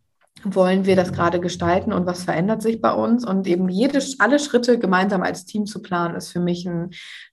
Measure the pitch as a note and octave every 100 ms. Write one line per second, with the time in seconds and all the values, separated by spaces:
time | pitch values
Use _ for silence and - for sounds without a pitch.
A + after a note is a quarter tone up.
0 | _ _ _ - G3+ F#3+ F#3 F#3+ G3 F#3
1 | F3+ - E3+ F3 F3 - E3+ F#3 G#3 F#3
2 | F3+ F3 - E3 G3 A3 A3 A3+ A3+ G#3+
3 | A3 A#3+ A3+ F#3+ F#3+ F3 F#3 F#3 C4+ C#4
4 | - - G#3 C#4+ - A#3+ A#3+ A#3 A#3 F#3
5 | G3+ F#3+ F3 E3+ - G#3+ G3+ - - F3
6 | E3+ E3+ - F3 F3 F3 F3+ E3+ F3 -
7 | - - -